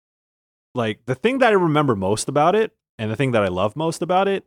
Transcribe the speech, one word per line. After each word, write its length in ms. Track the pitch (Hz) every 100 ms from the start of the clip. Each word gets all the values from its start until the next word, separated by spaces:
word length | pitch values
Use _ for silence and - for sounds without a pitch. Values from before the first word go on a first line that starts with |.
| _ _ _ _ _ _ _
like, 320 | 123 113 107 -
the 100 | 127
thing 240 | 220 269
that 120 | 240
I 40 | 202
remember 400 | 175 151 147 107
most 320 | 95 107 -
about 280 | 135 156 208
it, 180 | 220 - _ -
and 140 | 107
the 40 | 110
thing 140 | 135
that 120 | 117
I 40 | 98
love 260 | 90 104 123
most 260 | 160 165
about 260 | 170 180 196
it 160 | 196